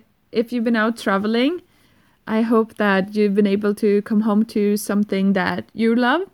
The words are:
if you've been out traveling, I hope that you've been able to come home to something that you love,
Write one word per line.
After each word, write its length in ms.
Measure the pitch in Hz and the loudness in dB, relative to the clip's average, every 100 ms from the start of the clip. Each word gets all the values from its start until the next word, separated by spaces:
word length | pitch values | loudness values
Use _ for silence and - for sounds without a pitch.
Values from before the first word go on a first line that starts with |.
| _ _ _ | _ _ _
if 180 | 220 233 | -4 -4
you've 140 | 247 233 | -4 -2
been 100 | 226 | 0
out 220 | 220 226 | -2 -2
traveling, 640 | 220 196 214 233 269 349 - _ _ _ _ _ - | -2 -2 0 0 0 -2 -12 _ _ _ _ _ -4
I 140 | 220 | -2
hope 340 | 226 226 220 - | 2 2 0 -2
that 400 | 208 190 196 208 | 0 0 0 0
you've 200 | 208 196 | 2 2
been 120 | 202 | 2
able 260 | 202 208 208 | 0 -2 0
to 260 | 214 202 | 0 0
come 200 | - 214 | 0 0
home 220 | 220 208 226 | 2 0 0
to 300 | 220 208 208 | 0 0 0
something 560 | - 202 202 196 196 | -2 -2 0 0 2
that 360 | 190 180 180 - | 0 -2 -4 -8
you 220 | - 226 233 | -2 0 2
love, 280 | 240 311 381 | 2 0 -4